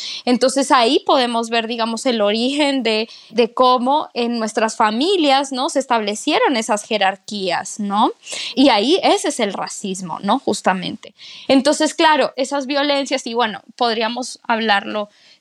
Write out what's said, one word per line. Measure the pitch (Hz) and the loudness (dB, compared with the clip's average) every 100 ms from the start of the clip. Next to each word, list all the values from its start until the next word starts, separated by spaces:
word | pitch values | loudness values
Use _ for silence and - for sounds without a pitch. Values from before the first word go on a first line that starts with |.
| - - - | -10 -6 -2
Entonces | 247 262 269 269 | 0 2 0 2
ahí | 277 233 302 - | 4 4 2 2
podemos | 302 240 233 226 | 2 2 -2 -2
ver, | 233 226 | -2 -2
digamos, | 233 226 226 269 | -2 -4 -2 -2
el | 233 | 0
origen | 202 220 247 285 285 269 | 0 0 0 0 0 0
de, | 226 214 220 - - | 0 -2 -4 -10 -6
de | 226 233 | 0 0
cómo | 233 254 254 247 302 - | 2 4 4 2 0 -2
en | - 240 233 | -4 -4 -4
nuestras | 220 233 220 - | -4 -2 -2 2
familias, | 220 220 330 392 294 269 277 | 0 2 0 2 4 2 2
¿no? | 254 294 | -4 -2
Se | 285 | -2
establecieron | 262 233 208 214 - 359 480 240 | 0 0 0 -4 -2 0 2 0
esas | 226 208 | 0 -4
jerarquías, | - 214 190 196 - 208 185 165 196 - | -2 0 0 -2 -8 -6 -4 -4 -6 -8
¿no? | 202 202 277 - - - - - | -4 0 0 -2 -10 -10 -4 2
Y | 277 | 4
ahí | 208 240 370 | 4 4 2
ese | 269 392 349 | 2 2 0
es | - | -2
el | 208 | -4
racismo, | 185 175 - 202 185 185 156 | -4 -10 -8 -8 -8 -8 -6
¿no? | 196 277 | -2 -2
Justamente. | - 208 202 185 170 - - - - - - | -2 -2 0 -2 -4 -10 -16 -20 -20 -8 2
Entonces, | 269 277 302 311 | 2 4 2 0
claro, | - 320 302 240 - | 4 4 4 2 -2
esas | 269 285 254 | -4 -4 -2
violencias, | 285 294 285 277 262 - | -2 0 0 -2 -4 -4
y | |
bueno, | 233 226 196 - - | -2 -2 -4 -14 -4
podríamos | 240 220 220 240 254 - | -2 0 -2 -4 -8 -8
hablarlo | - 226 220 202 214 214 208 _ _ _ | -4 0 2 2 0 -6 -8 _ _ _